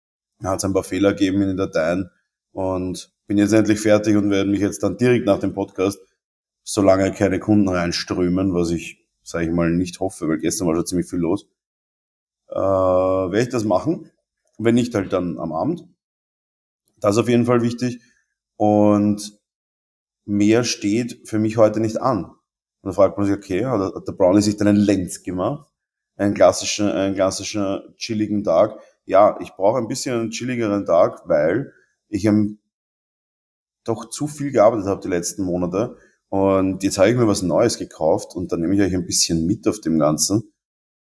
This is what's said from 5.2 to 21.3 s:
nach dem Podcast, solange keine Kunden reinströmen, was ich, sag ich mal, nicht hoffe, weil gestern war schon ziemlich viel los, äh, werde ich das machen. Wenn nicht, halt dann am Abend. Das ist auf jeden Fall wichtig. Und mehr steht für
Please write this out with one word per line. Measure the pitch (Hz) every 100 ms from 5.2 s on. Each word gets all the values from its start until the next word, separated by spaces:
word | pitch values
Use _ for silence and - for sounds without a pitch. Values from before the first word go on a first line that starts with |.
nach | 101 95
dem | 104
Podcast, | 92 98 - 95 - _ _ _ _ _ _
solange | - - 98 95 95
keine | 87 98 92
Kunden | - 107 95
reinströmen, | 90 87 85 - 92 90 90 98
was | 87 85
ich, | 82 - - _ _
sag | - 85
ich | 82
mal, | 85 85
nicht | 85 90 -
hoffe, | 92 - 78
weil | 78
gestern | 80 - 87
war |
schon | 85
ziemlich | 85 87 82
viel | 90
los, | 82 98 - _ _ _ _ _ _ _ _ _ -
äh, | -
werde | 95 95 92 92 92 95 92 101
ich | 127
das | 127
machen. | 104 90 147 185 - _ _ _ _ -
Wenn | 113
nicht, | 120 117
halt | 104 92
dann | 92 90 73
am | 80
Abend. | 80 117 175 - _ _ _ _ _ _ _ _ _ _ _
Das | 104 107
ist |
auf | 113
jeden | 120 120
Fall | 120
wichtig. | 117 120 123 120 _ _ _ _ _ -
Und | 107 107 104 104 104 104 - - _ _ _ _ _ _ _ _ -
mehr | 101 104 113
steht | 120 - 104 110 120 -
für | -